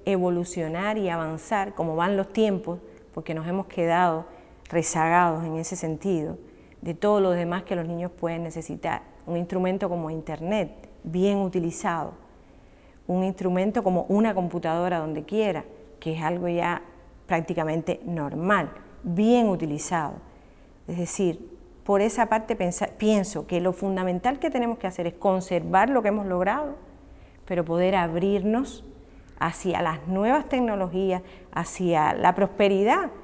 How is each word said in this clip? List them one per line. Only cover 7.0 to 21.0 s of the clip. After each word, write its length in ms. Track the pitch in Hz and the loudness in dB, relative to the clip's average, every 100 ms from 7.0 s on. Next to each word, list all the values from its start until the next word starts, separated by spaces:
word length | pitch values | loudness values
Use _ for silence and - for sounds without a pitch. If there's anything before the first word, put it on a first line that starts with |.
| 208 208 | 2 4
lo 100 | 185 | 4
demás 320 | 175 170 175 | 2 0 -2
que 140 | 175 180 | -4 -4
los 100 | 165 | -4
niños 240 | 170 180 | -4 -6
pueden 320 | 175 170 165 | -4 -4 -4
necesitar. 600 | 165 160 - - 165 - - - - | -6 -8 -10 -6 -4 -6 -8 -14 -6
Un 120 | 175 | -4
instrumento 500 | 180 185 185 190 190 | -2 0 0 0 -2
como 220 | 175 160 | -4 -4
Internet, 800 | 160 156 151 165 214 160 - - - 165 | -6 -8 -6 -2 -2 -2 -8 -20 -14 -6
bien 320 | 175 196 202 | 0 2 2
utilizado, 760 | 190 185 170 - 208 165 147 - - - - - - - - - - | 0 0 -2 -2 -4 -2 -6 -10 -20 -20 -20 -20 -20 -20 -20 -12 -2
un 160 | 180 | 0
instrumento 580 | 190 185 185 180 202 233 | 0 0 0 2 2 2
como 240 | 196 175 - | 2 2 2
una 260 | 202 220 190 | 4 4 2
computadora 640 | 175 170 165 165 175 170 | -2 -2 -2 0 0 0
donde 240 | 156 151 | -2 -6
quiera, 400 | 151 214 214 160 - - - - | -4 0 0 -2 -6 -18 -20 -10
que 160 | 165 160 | -6 -2
es 40 | |
algo 280 | 160 175 175 | -2 0 0
ya 320 | 170 170 160 - - - - - | 0 0 -2 -8 -20 -20 -12 -2
prácticamente 760 | 170 165 170 156 160 156 - | 0 0 -2 0 0 -2 -4
normal, 680 | - 170 143 151 185 202 143 - - - | -4 -4 -4 -2 2 2 0 -8 -20 -10
bien 440 | 202 170 214 240 220 | -4 2 6 6 4
utilizado. 800 | 180 160 147 - 170 151 - - - - - - - - | 2 -2 -4 -2 -2 -2 -6 -16 -20 -20 -20 -20 -18 -8
Es 80 | |
decir, 520 | 175 | -4